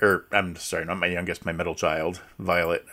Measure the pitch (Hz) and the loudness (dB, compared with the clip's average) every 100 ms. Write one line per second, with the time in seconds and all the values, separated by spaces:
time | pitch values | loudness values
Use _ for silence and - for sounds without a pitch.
0 | 104 90 - 104 90 87 - 85 82 92 | 4 4 2 0 0 -4 -6 -4 -4 0
1 | 87 87 87 85 85 82 85 78 85 78 | 0 0 -4 -4 -4 -4 -4 -2 0 0
2 | 82 90 - - 92 87 85 85 - | -2 -4 -10 -6 0 2 2 0 -4